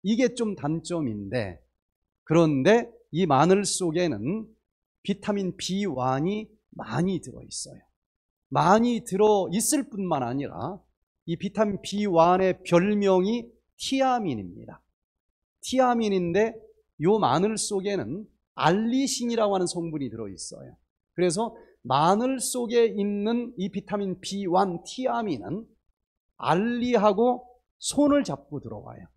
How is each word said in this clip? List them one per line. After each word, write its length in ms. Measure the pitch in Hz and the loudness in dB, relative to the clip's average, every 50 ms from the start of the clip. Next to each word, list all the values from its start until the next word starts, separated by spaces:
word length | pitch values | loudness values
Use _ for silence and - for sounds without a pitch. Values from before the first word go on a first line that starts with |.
이게 320 | - 190 233 226 262 240 247 | 0 0 2 2 2 0 2
좀 200 | - 233 214 190 | -2 -4 -4 -4
단점인데, 1040 | - - 147 160 165 - - 175 165 151 120 107 104 101 98 117 127 107 95 85 - _ _ _ _ _ _ _ _ _ _ _ _ _ | -4 -2 -2 -2 -2 -4 -6 -4 -4 -2 -4 -4 -6 -8 -4 -4 -4 -4 -4 -8 -14 _ _ _ _ _ _ _ _ _ _ _ _ _
그런데 640 | - 156 165 165 156 147 135 131 180 220 240 226 - _ _ _ _ | 2 4 4 4 4 2 2 4 4 4 4 2 -2 _ _ _ _
이 160 | - 160 190 | -2 -2 2
마늘 380 | 160 139 131 151 175 190 202 202 | 4 4 4 6 6 4 4 2
속에는 840 | - - - 185 170 156 175 180 165 123 101 107 139 196 220 214 - _ _ _ _ _ _ _ _ _ _ | -2 -4 -2 -2 -2 0 0 -2 -2 -2 -4 -4 -6 -6 -6 -8 -14 _ _ _ _ _ _ _ _ _ _
비타민 540 | _ - 202 202 - 214 202 202 190 180 - | _ -6 -6 -4 -4 -4 -4 -2 -4 -6 -6
비완이 920 | - - - 180 196 208 190 135 127 127 131 131 139 151 185 208 214 214 - _ _ _ _ | -8 -6 -4 -4 -2 -2 -4 -4 -2 -2 0 0 0 0 -2 -2 -4 -8 -12 _ _ _ _
많이 500 | - - 110 107 113 139 175 190 190 156 | -16 -14 -12 -6 -4 -2 0 0 -2 -4
들어있어요. 600 | - 127 - - - - - - - 135 - - _ _ _ _ _ _ _ _ _ _ _ _ _ _ | -6 -10 -16 -16 -16 -14 -12 -12 -12 -14 -16 -20 _ _ _ _ _ _ _ _ _ _ _ _ _ _
많이 560 | 135 143 147 170 196 220 233 247 240 220 240 | 0 2 6 6 6 6 4 2 0 -2 -4
들어있을 840 | - 180 196 214 214 214 202 180 - 170 220 226 - 302 285 - - | -4 2 4 4 4 4 4 2 0 -2 -2 0 0 0 -2 -2 -4
뿐만 360 | - 196 190 180 160 139 123 | -8 -6 -2 -2 0 0 0
아니라 560 | 117 127 139 143 101 - 85 110 151 202 190 _ _ _ _ _ _ _ _ _ | -2 -4 -4 -6 -6 -8 -8 -8 -8 -8 -12 _ _ _ _ _ _ _ _ _
이 100 | - 170 | -8 -6
비타민 440 | - - 202 - 208 220 208 196 185 | -6 -6 -6 0 0 0 0 0 -6
비완의 840 | - - 190 208 208 202 170 165 165 175 180 185 190 185 175 - - | -8 -8 -4 -4 -2 2 4 6 6 6 6 4 4 2 0 -2 0
별명이 840 | - 170 170 180 208 208 208 202 196 190 185 185 202 233 240 226 - _ _ _ _ _ | 2 4 4 4 4 0 2 4 4 4 4 4 2 -2 -2 -4 -10 _ _ _ _ _
티아민입니다. 1040 | _ - - 269 269 269 262 247 240 214 170 127 107 95 87 90 113 113 113 - - _ _ _ _ _ _ _ _ _ _ _ _ _ _ _ _ | _ -6 -4 0 2 2 2 2 0 -2 -4 -4 -4 -8 -12 -14 -16 -18 -18 -20 -20 _ _ _ _ _ _ _ _ _ _ _ _ _ _ _ _
티아민인데 1000 | - - 247 262 254 247 240 233 226 208 196 185 175 170 170 202 220 220 220 - - _ _ _ _ _ _ - | -8 -2 2 2 4 4 2 2 0 0 0 0 0 2 2 2 2 0 -2 -10 -20 _ _ _ _ _ _ 0
요 160 | 147 180 214 214 | 2 2 4 4
마늘 380 | 175 123 127 156 190 214 220 | 4 2 2 2 2 0 0
속에는 680 | 196 - - 208 190 185 202 202 180 113 104 147 202 220 _ _ _ _ _ _ | -4 -4 -4 -4 -4 -2 -2 -4 -4 -4 -6 -8 -10 -10 _ _ _ _ _ _
알리신이라고 1000 | - 131 151 180 208 226 233 247 262 277 262 - - 240 240 233 226 220 202 196 | 0 2 2 2 2 0 0 0 0 0 -2 -4 -4 -4 -2 0 0 0 0 0
하는 140 | 185 180 170 | 0 -2 -2
성분이 420 | - 175 170 170 151 151 139 117 | -4 -6 -6 -6 -6 -6 -6 -8
들어있어요. 680 | 107 110 110 101 95 85 - - - - - - - _ _ _ _ _ _ _ | -8 -10 -10 -10 -12 -14 -14 -16 -16 -16 -18 -20 -20 _ _ _ _ _ _ _
그래서 420 | _ - 180 180 156 196 233 220 - - - _ _ _ | _ -2 0 0 0 -2 -4 -6 -8 -14 -20 _ _ _
마늘 580 | _ 117 123 139 156 170 196 214 247 262 269 254 | _ 0 2 4 4 4 4 4 2 -2 -2 -4
속에 460 | - - - 254 240 220 240 233 233 | -4 -4 -4 -4 -4 0 2 4 4
있는 680 | 226 190 208 202 208 208 202 202 220 233 240 240 247 - | 4 2 -2 -2 -2 -2 -2 -2 -2 -2 -2 -4 -6 -8
이 120 | - 185 - | -6 -8 -6
비타민 500 | - 202 196 - 208 208 202 190 180 185 | -6 -8 -8 -6 -6 -4 -4 -4 -6 -8
비완 640 | - - 190 202 202 180 170 180 196 185 170 170 | -8 -10 -8 -6 -4 0 2 2 2 0 -2 -8
티아민은 840 | - - - - 254 247 233 233 220 208 151 113 - 101 151 214 226 _ _ _ _ _ _ _ _ _ _ _ _ _ _ | -10 -12 -10 -6 -4 -4 -2 -2 -4 -4 -6 -6 -6 -8 -8 -10 -10 _ _ _ _ _ _ _ _ _ _ _ _ _ _
알리하고 1080 | _ - 127 156 180 214 233 240 240 233 247 240 214 196 214 202 190 233 254 240 247 - - _ _ _ _ _ _ | _ -2 0 0 0 0 -2 -2 -4 -2 0 2 4 4 4 4 4 2 2 0 -2 -8 -20 _ _ _ _ _ _
손을 460 | - - - - 294 285 285 285 233 | -10 -4 0 2 4 4 4 2 0
잡고 340 | 175 143 - _ _ 147 131 | -2 -8 -10 _ _ -12 -12
들어와요. 480 | - 113 110 104 - 113 117 - - - _ | -10 -10 -14 -14 -14 -16 -18 -18 -20 -20 _